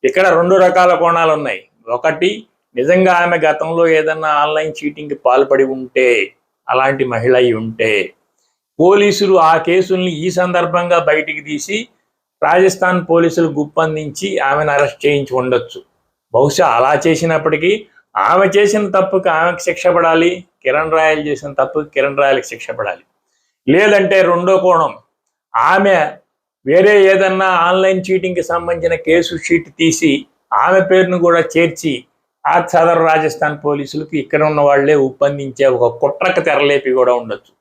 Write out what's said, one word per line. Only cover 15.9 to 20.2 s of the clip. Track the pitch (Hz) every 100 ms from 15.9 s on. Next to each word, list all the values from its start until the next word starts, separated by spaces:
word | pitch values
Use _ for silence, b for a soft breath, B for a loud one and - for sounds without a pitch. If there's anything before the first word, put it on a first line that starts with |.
| _ _ _ _
బహుశా | 117 143 143 165
అలా | 117 131 147
చేసినప్పటికీ | 165 160 165 160 151 151 170 214 b b b -
ఆమె | 101 175 196
చేసిన | 202 208 214 202
తప్పుకి | 190 190 190 185
ఆమెకు | 160 170 175
శిక్ష | - 170 185
పడాలి, | 175 170 165